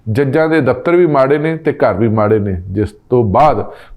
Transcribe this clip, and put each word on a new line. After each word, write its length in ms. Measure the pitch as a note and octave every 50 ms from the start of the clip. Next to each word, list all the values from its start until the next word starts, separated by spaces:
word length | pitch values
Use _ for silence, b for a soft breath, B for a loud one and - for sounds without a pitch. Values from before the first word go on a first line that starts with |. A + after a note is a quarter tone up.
| - A2+
ਜੱਜਾਂ 400 | G#2+ C3 C#3+ C3+ B2+ D#3+ D#3+ D#3+
ਦੇ 120 | D#3+ D#3
ਦਫ਼ਤਰ 360 | C3 B2+ B2 B2 - E3+ E3+
ਵੀ 100 | F3+ F3+
ਮਾੜੇ 320 | D#3+ D3 C3+ C3 C#3 D3 D3+
ਨੇ 180 | D3+ D#3+ D#3+
ਤੇ 160 | D#3 - D3
ਘਰ 220 | C3+ - C#3+ A#2 G2
ਵੀ 140 | F#2 A2+ A2
ਮਾੜੇ 300 | G#2+ A2 G#2 G#2 G#2+ G#2+
ਨੇ, 240 | G2+ G2+ F#2 F2 F2+ F#2+
ਜਿਸ 240 | F#2+ G#2 G#2 G2 - - _ -
ਤੋਂ 140 | B2 B2 A#2
ਬਾਅਦ 400 | G2+ F#2+ B2 D3+ D3+ B2+ G2+ - B B B B B B